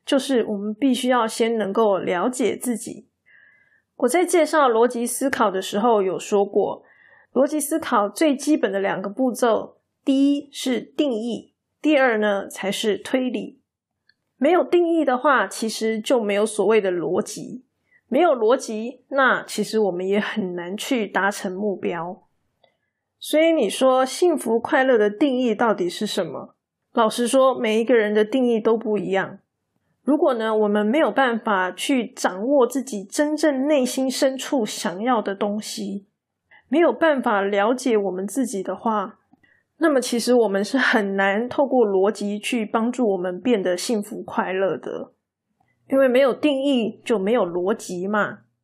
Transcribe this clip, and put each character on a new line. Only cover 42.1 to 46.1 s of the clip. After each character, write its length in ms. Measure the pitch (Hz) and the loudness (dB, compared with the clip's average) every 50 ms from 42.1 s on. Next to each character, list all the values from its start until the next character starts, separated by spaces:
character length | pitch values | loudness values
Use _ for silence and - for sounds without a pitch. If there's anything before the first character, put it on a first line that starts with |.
辑 260 | 214 - 202 202 208 | 0 -2 -4 -6 -6
去 300 | 208 - - - 240 214 | -6 -6 -4 -4 -4 -2
帮 240 | 208 - 226 220 240 | -2 -2 -2 -2 -2
助 220 | 247 - 254 214 196 | -2 0 0 0 0
我 40 | |
们 240 | 180 175 185 180 180 | -2 -2 -4 -6 -4
变 220 | 180 254 240 202 185 | 0 0 0 2 0
得 140 | 180 180 | -2 -2
幸 260 | 180 - - 240 208 202 | -2 -2 -2 -4 -4 -4
福 200 | - 220 180 180 | -6 -10 -12 -12
快 300 | - - - 196 180 185 | -6 -4 -4 -4 -2 -2
乐 240 | 190 196 185 156 | -2 -2 -2 -2
的。 360 | - - - - 82 - - _ _ _ _ _ _ _ _ _ _ _ _ _ _ _ - | -4 -6 -10 -10 -10 -12 -14 _ _ _ _ _ _ _ _ _ _ _ _ _ _ _ -2
因 100 | 269 269 | 2 4
为 100 | 269 | 4
没 100 | 262 | 4